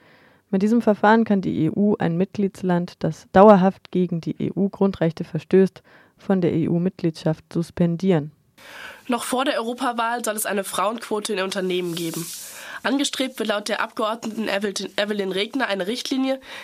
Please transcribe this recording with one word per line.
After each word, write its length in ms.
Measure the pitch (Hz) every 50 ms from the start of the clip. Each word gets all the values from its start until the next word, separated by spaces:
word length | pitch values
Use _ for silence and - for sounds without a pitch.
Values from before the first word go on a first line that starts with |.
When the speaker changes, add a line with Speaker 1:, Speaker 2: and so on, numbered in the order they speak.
| _ _ - _ _ _ _ _ _ _
Speaker 1:
Mit 120 | - 190
diesem 200 | 196 214 233 240
Verfahren 440 | - 220 208 - - 208 220 226 226
kann 160 | 220 208 196
die 240 | 180 - 85 - 143
E 40 | -
U 260 | - - 208 208 - -
ein 180 | - 170 165
Mitgliedsland, 840 | 170 190 - - - 202 190 - - - 180 180 175 175 - - - -
das 240 | 165 156 - - _ -
dauerhaft 580 | 185 196 220 208 180 185 190 - - - -
gegen 300 | - 180 180 175 175 165
die 200 | 160 156 160 -
E-U-Grundrechte 840 | - - - 175 196 196 - - 196 196 190 - 165 165 - - 175
verstößt, 580 | - - 156 - - - 185 190 180 - - - _ - - - _ _
von 220 | _ - - 196 190
der 140 | 175 160 -
E-U-Mitgliedschaft 1000 | 160 160 - 170 170 175 185 - - - 165 160 - - 160 160 - - _
suspendieren. 800 | - 170 170 - - - 175 170 170 165 190 190 180 156 143 151 - _ _ _ _ - - - - - - - - - - -
Speaker 2:
Noch 160 | 240 233 -
vor 180 | - 262 247 277
der 160 | 302 240 -
Europawahl 640 | 226 226 247 233 262 254 233 233 226 226 240 247 226
soll 140 | 226 214
es 80 | 214 -
eine 180 | - 190 202 190
Frauenquote 680 | - - - 185 208 240 226 - - 220 214 208 - 214
in 100 | 180 190
Unternehmen 500 | 190 185 202 185 185 180 180 180 175 165
geben. 320 | 156 170 165 156 160 170 165 - - - - - - - - - - -
Angestrebt 540 | 202 262 285 285 - - - 262 254 -
wird 120 | - 220 214
laut 180 | 208 208 -
der 140 | - 208 -
Abgeordneten 680 | 214 220 - - 226 208 226 226 - 226 214 220 214
Evelyn, 420 | - - 202 208 202 196 - 196 190 -
Evelyn 360 | - 208 208 214 202 196 190
Regner 360 | 180 190 208 226 - 269 240
eine 200 | 196 196 196 175
Richtlinie, 520 | 190 240 247 - - 269 262 262 262 262 262 - - - -